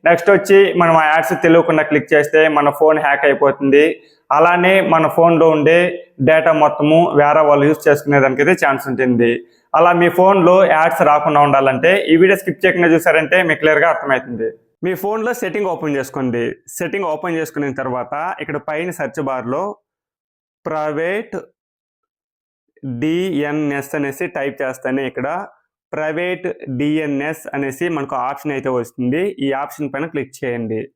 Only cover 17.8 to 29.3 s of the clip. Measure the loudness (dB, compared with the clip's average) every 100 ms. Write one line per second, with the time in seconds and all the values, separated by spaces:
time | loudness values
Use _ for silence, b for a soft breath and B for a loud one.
17.8 | -6 -6 -8 -8 -8 -10 -10 -10 -8 -8
18.8 | -8 -8 -10 -8 -6 -6 -6 -6 -6 -10
19.8 | _ _ _ _ _ _ _ _ -10 -6
20.8 | -6 -4 -6 -6 -8 -14 -14 _ _ _
21.8 | _ _ _ _ _ _ _ _ _ _
22.8 | -12 -6 -4 -4 -4 -4 -4 -4 -4 -6
23.8 | -8 -6 -6 -6 -8 -6 -8 -6 -8 -8
24.8 | -6 -6 -6 -6 -8 -8 -10 b b _
25.8 | _ -8 -6 -4 -6 -6 -8 -10 -10 -4
26.8 | -2 -2 -4 -4 -6 -8 -10 -8 -8 -6
27.8 | -6 -6 -6 -6 -6 -6 -8 -6 -4 -4
28.8 | -6 -6 -4 -2 -4